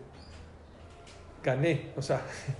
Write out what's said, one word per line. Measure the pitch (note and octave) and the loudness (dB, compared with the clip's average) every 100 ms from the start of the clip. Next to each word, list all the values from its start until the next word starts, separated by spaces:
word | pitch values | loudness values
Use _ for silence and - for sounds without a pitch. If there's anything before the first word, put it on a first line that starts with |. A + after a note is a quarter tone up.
| - - - - - - - - - - - - - - | -10 -14 -14 -14 -14 -16 -16 -16 -16 -16 -16 -16 -14 0
gané, | - B2+ E3 D3 - - | 4 6 8 6 2 -2
o | |
sea, | C#3 C3+ - - - - | 2 2 2 -6 -4 -4